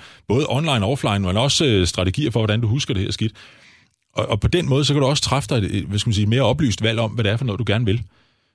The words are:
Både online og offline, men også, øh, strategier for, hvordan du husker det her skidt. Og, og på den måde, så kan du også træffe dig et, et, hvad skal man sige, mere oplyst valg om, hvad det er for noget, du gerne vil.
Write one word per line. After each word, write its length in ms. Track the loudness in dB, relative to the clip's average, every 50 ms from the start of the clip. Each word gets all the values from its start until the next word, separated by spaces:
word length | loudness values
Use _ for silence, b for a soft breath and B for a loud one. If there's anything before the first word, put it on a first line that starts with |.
| B B B B B -2
Både 180 | 0 0 0 0
online 360 | -2 -2 0 0 0 0 0
og 60 | 0
offline, 280 | 0 0 0 0 0 0
men 180 | 0 0 0 0
også, 280 | 2 2 2 2 2
øh, 220 | 2 4 4 2 2
strategier 440 | 0 -2 -2 -2 0 -2 -2 0
for, 80 | 0 0
hvordan 220 | 0 0 0 0
du 60 | 0 0
husker 260 | 0 -2 -2 -2 -2
det 100 | -2 -2
her 80 | -4
skidt. 220 | -4 -4 -4 -4 -6 B B B B B B B B B B B B _ _ _ -6
Og, 160 | -4 -2 -2
og 100 | 0 0
på 80 | 0 2
den 220 | 2 2 0 2
måde, 160 | 2 2 2
så 80 | 2 2
kan 80 | 2
du 60 | 2 2
også 160 | 0 0 0
træffe 260 | 0 0 0 0 0
dig 60 | 0 0
et, 180 | 0 0 -2
et, 80 | -4 -4
hvad 160 | -2 -4 -2
skal 100 | -2 0
man 40 | 0
sige, 120 | 0 2 2
mere 140 | 2 2
oplyst 420 | 2 2 2 2 2 0 0 0 0
valg 160 | -2 0 0
om, 120 | -2 -2
hvad 120 | -2 -2 0
det 80 | 0
er 60 | 0 0
for 80 | -2
noget, 140 | -4 -4 -2
du 40 | -2 0
gerne 180 | 0 0 2
vil. 180 | 0 0 0 -2 b b b b b b b b b b